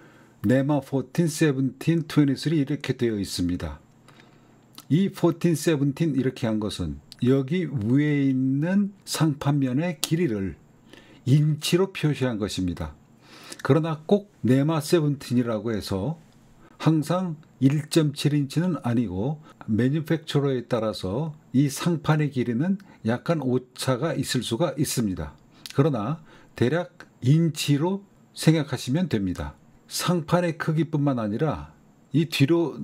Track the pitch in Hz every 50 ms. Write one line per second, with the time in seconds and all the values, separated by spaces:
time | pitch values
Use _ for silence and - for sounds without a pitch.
0 | - - - - - - _ _ - 101 127 135 135 143 151 139 - - - 135
1 | 127 - - - 175 165 - - 165 156 135 131 135 127 - - - - 165 170
2 | 151 - - 151 147 139 135 120 - 147 165 160 139 131 151 143 - - 127 -
3 | 120 117 110 101 98 - - - 90 87 87 85 - 80 73 - - _ _ _
4 | _ - - - - - - _ _ _ _ _ _ _ _ - - - 131 165
5 | 196 190 - - - 170 156 - - 175 165 143 - 175 160 139 143 143 135 -
6 | 165 165 131 131 120 131 127 - - 113 110 107 107 104 - - 90 80 71 76
7 | - - - - - 123 131 139 135 127 160 190 175 - - 123 101 110 127 143
8 | 147 151 147 143 139 135 135 131 131 131 135 139 151 175 190 202 202 196 - -
9 | _ - - - 156 160 139 139 - 143 147 147 135 127 123 139 165 180 175 -
10 | - - 165 165 180 147 110 101 95 92 78 - - - _ _ _ - - -
11 | - - - - - 127 131 151 147 156 151 151 - - - 170 190 190 190 -
12 | - 151 139 - 127 127 120 101 107 95 - - 92 90 82 - 85 78 - -
13 | _ _ _ _ _ - - - - - - - - - 135 160 156 165 156 151
14 | - - 208 202 202 - _ _ - 110 127 135 139 151 165 156 151 - 180 175
15 | 151 147 143 135 - - 123 123 123 117 113 107 110 117 113 101 90 - 101 95
16 | 95 131 165 - - - _ _ _ _ - - - - - - - 156 160 156
17 | 147 - 170 185 185 180 156 - - - _ _ 131 135 139 156 143 - - 170
18 | 156 147 135 - - 147 143 147 143 135 - 147 175 185 170 - - 120 117 117
19 | 120 98 87 92 104 135 156 151 - - - _ - - 110 104 120 131 143 165
20 | 151 - 170 156 - - - 143 139 143 135 123 113 - - 117 110 110 104 -
21 | - 92 95 123 160 160 151 - - _ - 131 147 139 135 - - 175 175 151
22 | - - 156 151 151 143 139 127 117 117 120 117 151 185 196 196 - - - -
23 | - 110 117 127 - - 170 160 135 127 120 127 127 - _ - - 131 131 113
24 | 135 165 147 - 135 - - 131 107 - 113 113 170 156 - - 156 - - -
25 | 117 101 92 82 80 73 - - - _ _ - - - - - 139 160 139 110
26 | 101 113 156 - - - - - - - _ - - 123 147 170 175 - - -
27 | - - _ _ - 123 147 160 170 165 - - - - 143 139 151 180 196 196
28 | - - _ _ _ _ _ - - 160 156 160 - - - 117 - - 127 165
29 | 185 151 - 113 98 92 85 82 80 73 - - _ _ - _ _ - - -
30 | - - 180 175 151 - 170 175 180 170 156 156 - - 160 156 165 156 - 147
31 | 143 147 135 120 110 104 101 117 156 156 113 82 76 - - _ _ _ _ _
32 | _ _ - 143 170 151 - - 143 131 170 170 170 143 - -